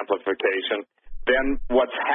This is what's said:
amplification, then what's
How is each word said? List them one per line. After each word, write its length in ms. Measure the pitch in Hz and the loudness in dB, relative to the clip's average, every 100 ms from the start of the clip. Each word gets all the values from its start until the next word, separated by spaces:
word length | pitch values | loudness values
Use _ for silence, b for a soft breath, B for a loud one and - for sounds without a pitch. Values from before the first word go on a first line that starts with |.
amplification, 840 | 104 98 - 95 107 95 92 104 - _ - - | -2 -2 -2 -2 0 -2 -2 -4 -6 _ -12 -6
then 320 | - 127 135 139 - | 0 2 2 -2 2
what's 240 | 127 123 - - | 2 2 0 -2